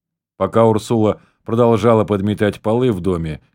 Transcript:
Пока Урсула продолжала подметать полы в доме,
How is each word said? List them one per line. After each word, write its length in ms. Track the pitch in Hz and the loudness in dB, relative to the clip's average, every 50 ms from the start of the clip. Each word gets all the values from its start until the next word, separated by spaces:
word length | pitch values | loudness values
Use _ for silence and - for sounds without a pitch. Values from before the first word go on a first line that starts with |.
| _ _ _ _ _ _ _ - | _ _ _ _ _ _ _ -6
Пока 280 | 95 95 - 113 113 | -6 -2 2 2 4
Урсула 540 | 113 107 104 - - 120 113 107 104 92 - _ _ _ _ _ | 4 2 0 -2 -2 -2 0 0 0 -2 -4 _ _ _ _ _
продолжала 600 | - 113 113 120 117 117 101 95 120 113 110 101 | -4 0 2 2 2 2 2 2 2 4 2 2
подметать 560 | 85 104 95 95 107 101 87 107 104 98 - | 0 -2 -2 -2 -2 -2 -2 -2 -2 -2 -4
полы 300 | - 107 113 120 127 127 | -4 -4 -2 0 0 -2
в 80 | 107 90 | -2 -2
доме, 400 | 85 95 90 82 82 80 76 - _ _ _ | -4 -4 -4 -4 -6 -8 -10 -12 _ _ _